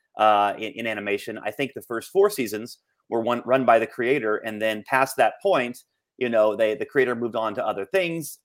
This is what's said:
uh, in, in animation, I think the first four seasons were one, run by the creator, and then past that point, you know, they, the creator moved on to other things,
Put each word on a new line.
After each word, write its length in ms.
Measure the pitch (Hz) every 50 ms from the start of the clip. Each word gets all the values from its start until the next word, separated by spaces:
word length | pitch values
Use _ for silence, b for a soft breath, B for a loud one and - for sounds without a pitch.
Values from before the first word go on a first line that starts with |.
| _ _ - -
uh, 360 | 107 107 104 101 104 101 - -
in, 160 | 110 104 -
in 140 | 113 117 113
animation, 520 | 107 104 101 101 101 101 - 120 110 110
I 100 | - 104
think 220 | - - 139 120 -
the 80 | 117
first 300 | - - 120 113 - -
four 180 | - 190 196 208
seasons 500 | 202 - 120 101 107 107 113 120 - - _ _ _ _ _ -
were 140 | 104 117
one, 200 | 110 117 120 120 120
run 180 | 117 127 131 127
by 160 | 120 117 113
the 80 | 113 110
creator, 480 | - - 120 123 143 143 110 107 107
and 260 | - - 113 107 104
then 220 | 110 110 110 107 104
past 300 | - 131 131 135 131 -
that 200 | - 120 104 - -
point, 440 | - 196 185 143 123 120 123 - - _ _ _ _ _ _ -
you 100 | 123 120
know, 280 | 117 113 107 107 104
they, 200 | 101 113 107 107
the 100 | 107 110
creator 300 | - - 143 127 123 123
moved 220 | 117 120 117 110 113
on 180 | 110 110 101
to 100 | 123 117
other 200 | 107 101 98 98
things, 520 | - - 190 180 170 165 170 147 - - - -